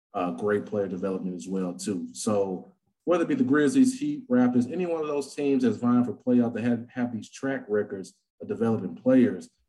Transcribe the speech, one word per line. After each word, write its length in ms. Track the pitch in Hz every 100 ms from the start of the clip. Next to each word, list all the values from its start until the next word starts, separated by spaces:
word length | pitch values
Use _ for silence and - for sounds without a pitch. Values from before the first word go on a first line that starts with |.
| _
a 180 | 101 90 82
great 260 | 104 104 -
player 220 | 107 98
development 480 | 92 95 92 92 90
as 140 | 85
well, 240 | 95 90
too. 340 | 87 110 92 82
So 580 | - - 101 98 92 - _ _ _
whether 200 | - 175
it 40 | 165
be 80 | 139
the 80 |
Grizzlies, 560 | 123 147 147 135 127 -
Heat, 300 | 147 147 -
Raptors, 420 | 123 123 123 113
any 140 | 170 180
one 160 | 165
of 60 | 151
those 280 | 143 139 -
teams 280 | 143 135
that's 120 | 123 104
vying 300 | 120 123 117
for 80 |
playoff 400 | - 127 123 117
that 100 | 110
have, 220 | 120 113 117
have 180 | 127 120
these 180 | 110 107
track 360 | - 135 135 104
records 460 | 104 104 98 92 - _ _
of 60 | 104
developing 480 | 98 117 110 92 -
players, 540 | 127 131 107 92 - _